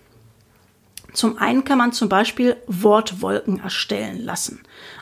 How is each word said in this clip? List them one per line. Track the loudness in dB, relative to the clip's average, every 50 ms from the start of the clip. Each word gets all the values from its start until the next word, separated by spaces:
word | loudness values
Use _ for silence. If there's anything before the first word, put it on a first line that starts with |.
| _ _ _ -20 -20 -20 _ _ _ _ _ _ _ _ _ _ _ _ _ -20 -20 -10 -4
Zum | -2 0 0 0 0
einen | 0 2 2 2 2
kann | 2 2 2
man | 2 2 2
zum | 0 0 2
Beispiel | 4 2 2 2 0 2 2 2 2 0 -4
Wortwolken | -8 -4 2 4 6 6 6 4 0 -4 -6 -4 -2 -2 -2 -2 -2 -4 -4
erstellen | -4 -6 -6 -6 -4 -4 -4 -6 -6 -6 -8 -10 -8
lassen. | -8 -6 -6 -8 -8 -10 -14 -20 -20 -20 -20 -20 -20 -20 -20